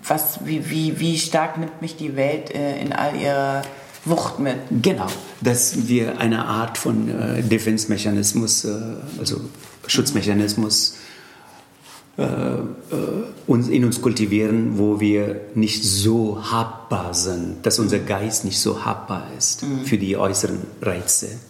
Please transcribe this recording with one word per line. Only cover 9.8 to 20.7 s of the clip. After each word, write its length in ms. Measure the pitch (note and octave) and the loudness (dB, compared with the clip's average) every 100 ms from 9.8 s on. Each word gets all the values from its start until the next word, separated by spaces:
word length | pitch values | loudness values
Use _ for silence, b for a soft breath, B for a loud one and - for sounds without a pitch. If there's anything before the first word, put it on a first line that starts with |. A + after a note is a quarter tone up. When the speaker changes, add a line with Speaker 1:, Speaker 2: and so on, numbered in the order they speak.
| - | 0
Speaker 2:
Schutzmechanismus, 1080 | - B2 B2+ F#2+ G#2 G#2 G#2 G#2+ - - B B B B B B B - - B B - - | 2 2 2 2 2 2 2 2 2 0 B B B B B B B -20 -20 B B -12 -4
äh, 60 | |
äh, 400 | C3+ B2+ C3 B2+ - - - - - G3 A#3 - - | -2 0 0 -2 -4 -8 -6 -4 -2 -4 -6 -10 2
uns, 220 | A#2+ A#2+ | 2 4
in 140 | C3 B2 | 4 4
uns 140 | A#2+ | 2
kultivieren, 760 | B2 A2 G#2 G#2 G#2+ A2+ A#2 G#2 | 0 2 2 2 4 2 2 2
wo 220 | G#2 G#2 | 2 4
wir 420 | G#2+ G#2 G#2 G2+ - A2+ | 4 4 2 -4 -4 0
nicht 280 | G#2+ G#2+ | 2 2
so 600 | G#2+ G2 G#2 A2+ G#2+ G#2 - | 0 2 4 4 2 -2 -2
habbar 640 | A#2 A#2 - - G2+ F2 F2 | -2 -2 -6 -4 -4 -2 -2
sind, 500 | - F2+ F2 - A2+ | -2 -2 -4 0 2
dass 140 | - | 4
unser 180 | C3+ G2+ | 4 2
Geist 460 | F#2+ G2 A2 A2 - | 2 -2 0 -2 0
nicht 140 | - | 0
so 260 | G#2+ - A2+ | 0 0 -2
habbar 400 | G#2+ - F#2 - C2 | -4 -6 -8 -8 -2
ist 280 | - - | -2 0
Speaker 1:
Mhm. 220 | D3 C3+ C3+ | -2 -2 0
Speaker 2:
für 120 | G#2 | 0
die 180 | F#2+ G2 | 2 2
äußeren 440 | G2 G2 G#2+ F#2 - | 2 2 -2 -2 -6